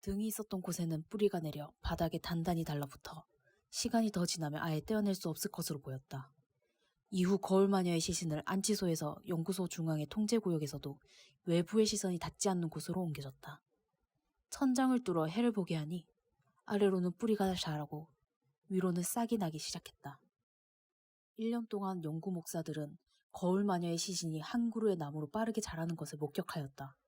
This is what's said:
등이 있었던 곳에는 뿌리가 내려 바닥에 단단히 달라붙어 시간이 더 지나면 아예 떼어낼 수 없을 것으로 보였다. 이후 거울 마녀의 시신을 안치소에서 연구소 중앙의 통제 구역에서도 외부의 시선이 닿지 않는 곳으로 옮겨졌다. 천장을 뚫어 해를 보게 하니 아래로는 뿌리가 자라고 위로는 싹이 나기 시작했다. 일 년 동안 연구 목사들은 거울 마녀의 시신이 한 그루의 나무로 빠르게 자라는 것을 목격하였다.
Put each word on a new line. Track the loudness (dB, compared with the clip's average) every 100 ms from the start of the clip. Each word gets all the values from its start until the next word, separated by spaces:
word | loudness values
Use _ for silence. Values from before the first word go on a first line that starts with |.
등이 | -4 -2 -2
있었던 | -2 -4 -4
곳에는 | -2 -2 0 0 -4
뿌리가 | 2 2 2
내려 | -4 -6 -10 _
바닥에 | -4 0 0 0
단단히 | -2 0 2 2
달라붙어 | 0 -2 -4 -8 -14 -14 -18 _ _ _ _
시간이 | -4 2 2 2
더 | 2 0
지나면 | 0 -2 -2
아예 | 0 -2
떼어낼 | 0 0 2 0
수 | -2
없을 | -4 -6
것으로 | -4 -6 -6
보였다. | -6 -10 _ -12 -12 _ _ _ _ _ _ _ _
이후 | 2 4 4
거울 | 4 6 6
마녀의 | 4 4 2
시신을 | 2 -2 -2 -2 -2
안치소에서 | -2 0 2 2 0 -2 -6 -4
연구소 | -2 0 -2 -2
중앙의 | -2 -2 0 -2
통제 | -2 2 2
구역에서도 | 2 0 -2 -6 -10 -12 _ -20 -20 _ 2
외부의 | 2 4 4 4
시선이 | 2 0 -2
닿지 | -4 -2 0
않는 | 2 0
곳으로 | -4 -4 -2
옮겨졌다. | -2 -4 -8 -14 -16 -18 _ _ _ _ _ _ _ _ _
천장을 | 0 2 6 4 4 2
뚫어 | 2 2
해를 | 2 2
보게 | 2 0 0
하니 | -2 -6 -8 _ _ _ _ _ -2
아래로는 | 4 4 4 0
뿌리가 | 0 0 2 2 0
자라고 | -2 -4 -4 -8 -12 _ _ _ _ _ _
위로는 | 0 2 0
싹이 | 0 0 0 0
나기 | 0 -2
시작했다. | -8 -8 -12 _ -14 -14 _ _ _ _ _ _ _ _ _ _ _ -4
일 | -2
년 | -2 -2
동안 | -4 -2 -2
연구 | -4 -4 -4
목사들은 | -4 -4 -6 -4 -4 -6 -8 _ _ _
거울 | -2 2 4
마녀의 | 4 2 0 -2
시신이 | -2 -2 -2 -4
한 | -2 0 0
그루의 | 2 2 2
나무로 | -2 -4 -4
빠르게 | -2 0 -2
자라는 | -4 -4 -2 -4
것을 | -6 -4
목격하였다. | -4 -2 -4 -6 -6 -10 -16 -16